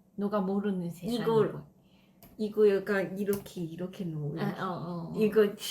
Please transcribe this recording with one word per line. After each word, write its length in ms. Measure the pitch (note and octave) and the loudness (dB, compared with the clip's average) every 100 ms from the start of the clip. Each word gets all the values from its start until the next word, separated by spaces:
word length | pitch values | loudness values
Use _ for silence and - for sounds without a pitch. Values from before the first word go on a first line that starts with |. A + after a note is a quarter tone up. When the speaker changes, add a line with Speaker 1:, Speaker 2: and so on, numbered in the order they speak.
| _ - | _ -4
Speaker 1:
너가 240 | G3+ G#3 | -2 0
모르는 500 | F#3 G3+ G3+ F#3 E3+ | 0 0 0 -2 -4
세상인 300 | E3 G#3 A#3+ | -6 -4 -2
Speaker 2:
이걸 300 | A3+ A3+ F3+ | 4 4 4
Speaker 1:
거야. 120 | D3 - _ _ _ _ _ - - | 0 -12 _ _ _ _ _ -16 -6
Speaker 2:
이거 300 | G#3+ G#3+ G#3 | -2 4 6
약간 480 | G3 F#3+ G3 F3+ F#3+ | 6 2 0 0 -2
이렇게, 440 | G3+ G3+ - F#3 | -2 -2 -6 -8
이렇게 420 | E3 E3 F3+ - | -8 -6 -8 -6
놓어. 320 | F3+ D#3 D3 E3 | -6 -4 -4 -4
Speaker 1:
아, 160 | G3+ - | -4 -2
어, 60 | F#3 | -6
어, 460 | E3+ E3+ F3 E3+ | -6 -8 -8 -6
어. 20 | E3+ | 0
Speaker 2:
이거 320 | G#3+ A3 G3+ - - | 4 6 4 2 -8